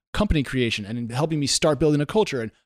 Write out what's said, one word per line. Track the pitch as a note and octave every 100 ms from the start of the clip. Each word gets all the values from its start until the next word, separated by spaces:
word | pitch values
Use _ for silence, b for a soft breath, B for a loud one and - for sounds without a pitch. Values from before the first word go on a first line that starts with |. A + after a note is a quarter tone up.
| _
company | - G#3 D#3
creation | B2 C3 A#2 G#2+ G2+
and | A#2+ A#2
helping | B2 D#3 D#3
me | C#3
start | - E3 C3+
building | D#3 D3
a | C#3+
culture | G#3+ G#3 C3
and | A2+ -